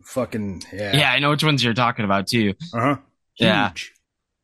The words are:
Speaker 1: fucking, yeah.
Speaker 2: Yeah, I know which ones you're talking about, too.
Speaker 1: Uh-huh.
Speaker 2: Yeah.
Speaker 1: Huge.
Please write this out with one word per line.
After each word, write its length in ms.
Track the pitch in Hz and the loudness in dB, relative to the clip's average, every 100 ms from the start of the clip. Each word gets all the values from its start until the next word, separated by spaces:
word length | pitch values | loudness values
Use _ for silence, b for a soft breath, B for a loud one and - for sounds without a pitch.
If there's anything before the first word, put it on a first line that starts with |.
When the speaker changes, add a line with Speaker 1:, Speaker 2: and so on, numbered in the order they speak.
Speaker 1:
fucking, 600 | - - 117 113 101 85 - | -12 -6 -6 -4 -6 -8 -12
yeah. 240 | 95 104 143 | -8 -2 0
Speaker 2:
Yeah, 140 | 143 | 2
I 80 | 127 | 2
know 100 | 143 | 0
which 140 | 147 | 2
ones 200 | 156 143 | 2 2
you're 100 | 127 113 | 2 2
talking 280 | 120 - | 0 0
about, 240 | 104 98 98 | 0 0 2
too. 280 | 120 104 95 170 | 0 2 -2 -6
Speaker 1:
Uh-huh. 240 | 120 127 143 - _ _ - | -2 0 -2 -6 _ _ 0
Speaker 2:
Yeah. 300 | 113 104 101 | 2 2 0
Speaker 1:
Huge. 220 | - - _ _ _ _ _ | -4 -14 _ _ _ _ _